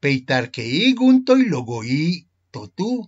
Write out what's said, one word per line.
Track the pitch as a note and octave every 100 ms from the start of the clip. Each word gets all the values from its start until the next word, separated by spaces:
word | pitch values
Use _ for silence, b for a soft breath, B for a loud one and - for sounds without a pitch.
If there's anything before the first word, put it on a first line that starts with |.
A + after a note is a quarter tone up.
Peitarkei | C#3+ C3+ B2+ C3 A#2+ - A2+ C3+ B3
guntoi | B3 B3+ C4 B3+ C4 B3
logoi | C#3 A2+ A#2 A2+ C3+ D#3+ F3+ _ _ _
totu | - G#2 - G3+ B3